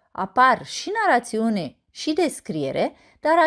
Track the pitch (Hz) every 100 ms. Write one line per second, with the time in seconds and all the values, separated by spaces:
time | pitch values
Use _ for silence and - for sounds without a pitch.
0 | _ - - - 254 196 139 - - 440
1 | 392 240 240 220 226 208 143 - _ -
2 | 302 311 330 - - 156 135 135 247 -
3 | _ _ 294 330